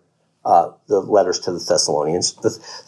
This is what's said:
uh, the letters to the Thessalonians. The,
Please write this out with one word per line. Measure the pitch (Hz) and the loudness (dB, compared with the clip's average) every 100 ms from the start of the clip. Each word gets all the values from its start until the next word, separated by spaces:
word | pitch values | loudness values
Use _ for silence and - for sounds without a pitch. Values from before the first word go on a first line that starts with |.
| _ _ _ _ | _ _ _ _
uh, | 123 90 - - - | 2 2 2 -6 -2
the | 101 | 0
letters | 87 104 92 90 | 2 2 2 -2
to | - | -6
the | 85 | -8
Thessalonians. | - 78 - 73 73 87 87 | -2 0 0 -2 -2 -2 -4
The, | - 90 - - - | -2 -4 -4 -16 -14